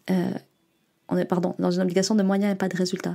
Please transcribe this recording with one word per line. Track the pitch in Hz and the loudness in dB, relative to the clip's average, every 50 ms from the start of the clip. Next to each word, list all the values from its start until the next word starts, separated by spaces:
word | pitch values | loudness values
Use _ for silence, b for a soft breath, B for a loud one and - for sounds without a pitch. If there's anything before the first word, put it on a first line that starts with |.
| B - | B -2
euh, | 185 180 170 - - - - _ _ _ _ _ _ _ _ _ _ _ _ - | 0 0 0 -2 -4 -6 -10 _ _ _ _ _ _ _ _ _ _ _ _ -4
on | - | -2
est, | 180 - | -2 0
pardon, | - 185 180 180 180 - - | 0 0 0 0 0 0 0
dans | 180 180 | 0 0
une | 175 185 | 0 0
obligation | 185 180 175 190 190 - 220 | 0 0 2 2 2 2 2
de | 208 190 | 2 2
moyens | 190 196 196 202 202 | 2 2 2 2 0
et | 196 | 0
pas | 190 190 180 | 0 -2 -2
de | 185 | 0
résultats. | 180 180 180 190 180 - 175 | -2 -2 -2 -2 -4 -6 -6